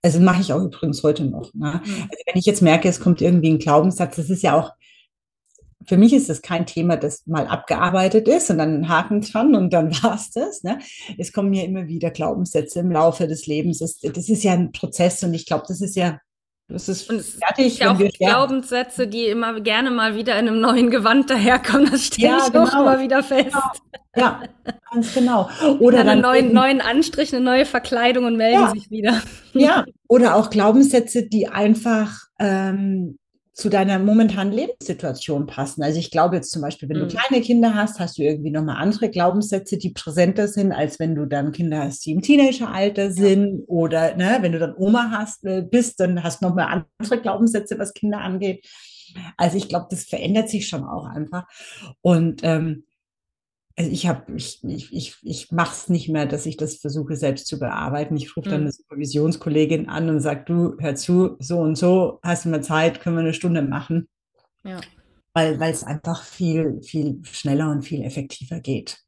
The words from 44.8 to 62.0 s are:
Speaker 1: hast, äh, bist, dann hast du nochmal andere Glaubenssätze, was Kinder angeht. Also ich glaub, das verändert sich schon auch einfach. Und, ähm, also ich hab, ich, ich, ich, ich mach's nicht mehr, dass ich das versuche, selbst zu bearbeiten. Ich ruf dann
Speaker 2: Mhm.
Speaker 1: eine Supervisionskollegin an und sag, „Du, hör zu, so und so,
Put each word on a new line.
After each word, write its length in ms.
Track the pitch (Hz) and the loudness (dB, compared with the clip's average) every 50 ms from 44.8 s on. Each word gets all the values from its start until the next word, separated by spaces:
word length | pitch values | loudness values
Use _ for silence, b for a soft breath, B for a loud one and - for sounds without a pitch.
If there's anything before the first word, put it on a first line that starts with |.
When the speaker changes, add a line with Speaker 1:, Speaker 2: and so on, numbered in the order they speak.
| 190 202 220 240 240 226 | 2 2 2 2 2 -2
Speaker 1:
hast, 340 | 226 208 214 214 - _ - | -4 -6 -6 -8 -12 _ -8
äh, 160 | 190 190 190 | -6 -4 -4
bist, 380 | 180 180 - 240 240 233 - - | -4 0 2 2 2 0 -2 -2
dann 240 | 185 180 180 175 160 | -2 0 0 -2 -4
hast 180 | 170 - - | -6 -6 -4
du 60 | - 180 | -4 -2
nochmal 380 | 175 185 165 - - 180 160 _ _ _ | 0 0 -2 -2 -2 -6 -6 _ _ _
andere 220 | 220 214 247 233 | -6 -4 -4 -4
Glaubenssätze, 560 | - 214 196 - 233 226 226 214 202 - 226 226 | -2 -4 0 2 0 2 2 -2 -6 -6 -8 -8
was 160 | 202 202 - | -8 -10 -8
Kinder 280 | - - 208 208 208 | -6 -6 -4 -4 -4
angeht. 440 | - 190 185 190 196 196 185 196 B B B B B B B B B B B 185 180 165 B B | -6 -6 -6 -4 -4 -4 -6 -6 B B B B B B B B B B B -20 -20 -18 B B
Also 200 | 175 175 156 202 | -2 0 0 -2
ich 120 | - - | -4 -4
glaub, 200 | - 175 175 - | -6 -6 -6 -6
das 160 | 190 175 - | -10 -10 -8
verändert 440 | - - - - 165 196 196 220 220 | -10 -10 -6 -2 0 0 0 0 0
sich 180 | - 202 - - | -4 -6 -6 -6
schon 160 | - 147 135 | -8 -8 -8
auch 220 | - - - - | -8 -10 -12 -12
einfach. 400 | - - 147 151 143 165 180 180 B B B B B B B B 165 B B | -10 -10 -10 -10 -8 -10 -12 -12 B B B B B B B B -20 B B
Und, 400 | _ 180 180 165 165 165 156 - - | _ 2 4 4 2 0 -2 -2 -2
ähm, 420 | 170 160 160 160 160 156 - - _ _ _ _ _ _ _ _ _ _ _ _ _ _ _ _ _ _ | -2 -2 0 -2 -4 -6 -8 -12 _ _ _ _ _ _ _ _ _ _ _ _ _ _ _ _ _ _
also 140 | - 170 151 | -6 -6 -4
ich 180 | 131 - - 175 | -4 -4 -2 -4
hab, 220 | 151 127 - - | -4 -4 -6 -12
ich, 340 | - 160 - - - _ - | -12 -12 -12 -12 -14 _ -12
ich, 300 | - - - - - - | -10 -10 -10 -12 -12 -12
ich, 240 | - - - - _ _ | -12 -12 -12 -16 _ _
ich 280 | 156 160 - - _ | -12 -12 -12 -10 _
mach's 380 | - 170 170 - - - - - | -4 -4 -4 -4 -4 -14 -4 -2
nicht 180 | 180 170 - - | -2 -2 -2 -2
mehr, 200 | 156 151 147 139 | -4 -2 -2 -4
dass 180 | 143 147 - | -4 -6 -8
ich 120 | 160 - - | -8 -8 -6
das 180 | 156 147 - | -8 -8 -8
versuche, 400 | - _ 151 139 156 147 143 160 | -10 _ -8 -6 -6 -6 -6 -8
selbst 320 | 139 - 139 135 139 - - | -4 -2 -4 -4 -4 -8 -10
zu 100 | - - | -10 -8
bearbeiten. 580 | 135 117 104 - 151 143 135 147 151 208 165 147 | -6 -6 -6 -6 -6 -6 -4 -6 -4 -4 -4 -6
Ich 200 | - - - - | -6 -8 -10 -10
ruf 100 | 135 196 | -6 -4
dann 140 | 160 151 | -4 -2
Speaker 2:
Mhm. 40 | 151 | -2
Speaker 1:
eine 60 | 147 | -4
Supervisionskollegin 1160 | - _ _ _ 151 139 147 139 135 147 151 160 160 - - 165 147 156 156 151 160 156 156 - | -6 _ _ _ -10 -10 -10 -4 -2 0 0 0 -2 -2 -4 -2 0 2 2 2 0 -2 -4 -6
an 220 | - 156 165 165 | -6 -4 -2 -2
und 80 | 156 151 | 0 0
sag, 260 | 135 151 143 139 - | -2 -2 -4 -6 -6
„Du, 300 | - 170 170 170 170 135 - | -4 0 0 0 0 -2 -4
hör 160 | 151 160 139 | -6 -6 -6
zu, 440 | 139 - - 180 180 185 190 - - | -6 -2 0 2 2 2 0 -2 -8
so 200 | 131 135 175 175 | -8 -6 -4 -2
und 160 | 165 156 156 | 0 0 -2
so, 440 | 139 180 180 180 185 | 0 2 2 4 4